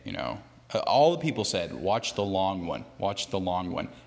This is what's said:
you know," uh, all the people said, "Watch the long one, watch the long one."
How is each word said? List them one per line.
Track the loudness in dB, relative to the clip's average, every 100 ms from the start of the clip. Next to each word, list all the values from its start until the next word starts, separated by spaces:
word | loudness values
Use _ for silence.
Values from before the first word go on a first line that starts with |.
| -10
you |
know," | -6 -4 -6 -10 -20 -6
uh, | -2 2
all | 6 6
the | 6
people | 0 0
said, | 0 0 -2
"Watch | -2 0 0 0
the | -2
long | 0 2 0 0 -4
one, | -6 -8 -4
watch | -4 -2 -4
the | -2
long | 0 -2 -2
one." | -4 -6 -10